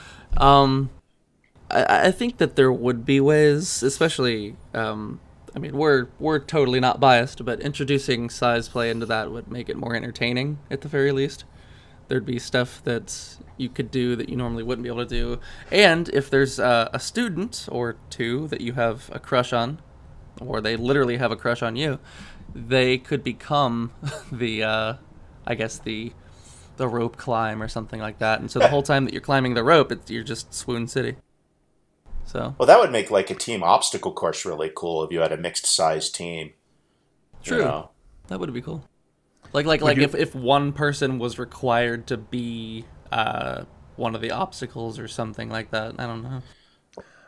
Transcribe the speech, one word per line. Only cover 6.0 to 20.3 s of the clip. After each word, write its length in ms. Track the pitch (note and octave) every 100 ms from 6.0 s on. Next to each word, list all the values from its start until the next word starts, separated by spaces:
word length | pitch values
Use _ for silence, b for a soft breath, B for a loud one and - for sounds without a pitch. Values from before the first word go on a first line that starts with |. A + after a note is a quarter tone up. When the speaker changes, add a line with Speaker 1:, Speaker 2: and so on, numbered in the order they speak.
| A#2+ -
Speaker 1:
we're 200 | D3+ D#3
totally 400 | - D#3+ C3 B2+
not 200 | B2+ -
biased, 440 | C3+ B2 B2 - A#2+
but 160 | A#2
introducing 680 | C#3+ C#3+ C#3 C#3 C#3 A#2+ A#2
size 400 | - A#2+ A#2 A2+
play 220 | B2 A#2
into 140 | A2+ A2+
that 240 | A2 G#2+
would 180 | A#2 -
make 200 | A#2+ A2+
it 80 | -
more 180 | A#2+ A#2
entertaining 640 | A#2+ A#2+ A#2+ B2 C#3 D3 -
at 120 | C3+
the 60 | D3
very 240 | C#3+ C#3
least. 340 | C3+ C#3+ - - b b b b b -
There'd 180 | A#2+ G2+
be 100 | A#2
stuff 440 | - B2+ B2 -
that 540 | - A#2 - - - - - -
you 120 | B2+
could 200 | - A2+
do 260 | C3 B2 A#2+
that 120 | -
you 60 | B2
normally 260 | B2 A#2
wouldn't 200 | A2+ B2
be 60 | A#2+
able 140 | A#2
to 60 | A#2+
do. 300 | A#2+ A#2+ A#2+ B B B
And 380 | F#3 G3+ E3 E3+
if 200 | C#3 C3+
there's, 300 | C3+ C3+ C3+
uh, 300 | A#2+ A#2+ A2+
a 60 | C3
student 680 | - A3 A#3+ E3 A3 - -
or 240 | A#2+ A#2+ A2 -
two 360 | - A#2 B2+ D#3
that 120 | -
you 120 | A#2
have 360 | B2+ A#2 A2 -
a 80 | -
crush 320 | - C3 B2
on, 300 | A#2+ A#2 D#3 - - - - -